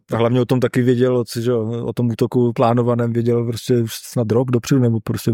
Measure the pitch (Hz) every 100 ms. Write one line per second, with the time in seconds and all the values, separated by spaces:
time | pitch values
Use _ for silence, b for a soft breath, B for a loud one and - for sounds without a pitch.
0 | - 110 117 123 120 127 120 135 123 123
1 | 127 123 117 120 117 120 110 117 123 113
2 | 120 107 120 127 120 113 120 120 120 120
3 | 117 117 117 120 117 113 - 123 113 -
4 | - - 113 110 131 123 - 139 120 113
5 | - 110 -